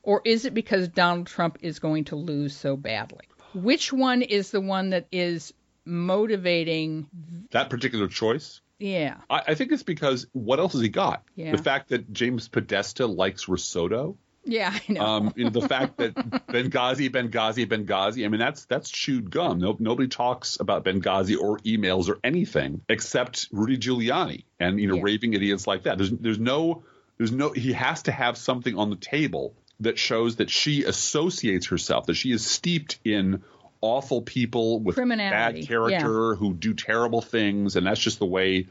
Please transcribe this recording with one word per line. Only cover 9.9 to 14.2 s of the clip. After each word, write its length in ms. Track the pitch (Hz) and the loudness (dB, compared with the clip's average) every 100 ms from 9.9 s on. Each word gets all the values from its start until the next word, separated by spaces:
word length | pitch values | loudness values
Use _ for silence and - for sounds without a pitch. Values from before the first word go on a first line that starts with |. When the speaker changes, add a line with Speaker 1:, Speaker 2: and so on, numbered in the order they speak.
| 160 143 127 127 | 0 0 0 -4
Speaker 2:
what 260 | 131 107 135 | -6 0 2
else 140 | 185 | 2
has 80 | 135 | 2
he 80 | 113 | 0
got? 340 | 180 196 - _ | 2 0 -2 _
Speaker 1:
Yeah. 160 | - 160 | -12 -4
Speaker 2:
The 60 | 151 | 0
fact 320 | 151 139 - | 0 0 0
that 220 | 123 113 | -4 -4
James 360 | 101 120 123 - | -2 -2 -2 -2
Podesta 600 | 123 - 98 101 - 120 | -4 0 -2 -2 -2 -2
likes 400 | 90 95 98 - | 2 0 -2 -4
risotto? 680 | 90 - 90 85 113 151 - | -2 -2 -2 0 -2 -4 -8